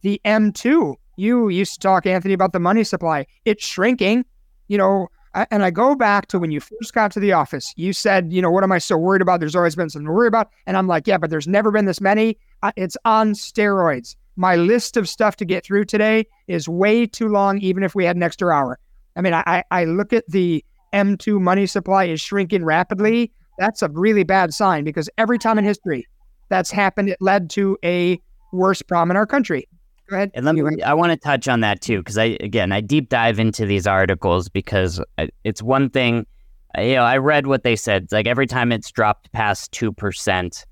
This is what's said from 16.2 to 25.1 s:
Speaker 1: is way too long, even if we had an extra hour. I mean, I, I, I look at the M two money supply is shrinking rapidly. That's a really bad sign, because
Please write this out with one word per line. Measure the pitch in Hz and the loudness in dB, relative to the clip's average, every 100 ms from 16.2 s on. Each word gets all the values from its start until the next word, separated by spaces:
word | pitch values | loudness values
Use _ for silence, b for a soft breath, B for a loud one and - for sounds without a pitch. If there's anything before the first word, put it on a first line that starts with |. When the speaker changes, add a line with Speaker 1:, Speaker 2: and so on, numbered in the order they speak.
| 220 _ - | -2 _ -6
Speaker 1:
is | 175 156 | -6 -4
way | 170 202 226 226 | 0 2 4 0
too | - 220 | -2 0
long, | 208 196 196 | 2 2 0
even | 190 185 | -2 0
if | 190 | -2
we | 202 | 0
had | 175 180 | 0 0
an | |
extra | 170 - 180 | -2 -2 0
hour. | 151 131 127 _ - _ | 2 0 -6 _ -20 _
I | - | -4
mean, | 180 | 0
I, | 165 - | 0 0
I, | 180 - | -2 0
I | 185 | -2
look | 165 175 202 | 0 -2 0
at | 233 - | -2 0
the | 185 180 156 - _ _ | 0 0 -2 -6 _ _
M | 202 202 196 | -2 0 -2
two | - 208 | -2 0
money | 180 190 196 | 2 0 0
supply | 202 185 196 | -4 0 0
is | 180 160 | 0 -2
shrinking | - 202 180 196 | -4 -4 0 -2
rapidly. | 165 156 180 190 214 233 233 _ _ - | 0 0 0 0 2 2 -2 _ _ -4
That's | 196 214 | -4 -2
a | 175 | -4
really | 151 202 214 | 0 2 2
bad | 170 190 175 | 2 2 0
sign, | 151 202 165 | 0 0 0
because | 151 151 156 | -2 -6 -6